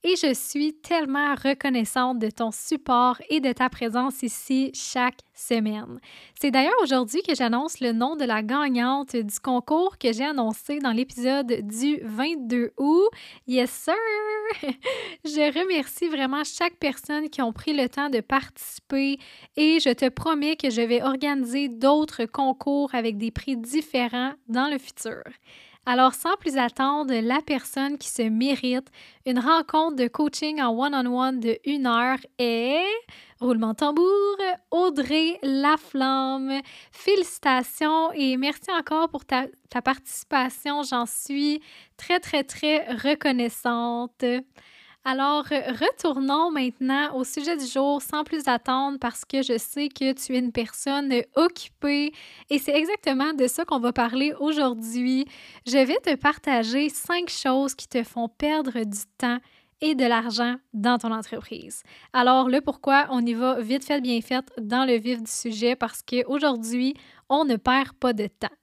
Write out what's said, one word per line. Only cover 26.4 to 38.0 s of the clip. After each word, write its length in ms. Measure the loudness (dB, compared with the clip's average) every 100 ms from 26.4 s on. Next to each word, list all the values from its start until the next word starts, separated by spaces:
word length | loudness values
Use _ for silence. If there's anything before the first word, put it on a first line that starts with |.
| 0 0
attendre, 560 | 0 0 0 0 0
la 260 | 0 2 0
personne 560 | 0 -4 -2 -4 -4 -4
qui 120 | -8
se 120 | -2
mérite 680 | 0 2 2 0 0 -2 -4 -20 -20 _
une 140 | -2 0
rencontre 580 | 4 4 4 2 2 2
de 100 | -2
coaching 540 | 2 -2 0 -4 0
en 80 | 0
one-on-one 720 | 0 0 0 0 0 0 0
de 180 | -2 -2
une 220 | -2 0 2
heure 320 | 2 2 0 -4 -2
est, 480 | 0 0 0 0 0 -4 -8 -20 -20 _
roulement 300 | 0 2 0
de 60 | 0
tambour, 600 | 0 4 4 4 2 0 -2 -2 _
Audrey 680 | 2 2 2 0 2 2 0
Laflamme. 1160 | -2 2 4 2 0 -2 0 2 0 -4 -4 -6 -6 -20 -20
Félicitations 1200 | -6 2 2 2 -2 2 2 0 -2 0 2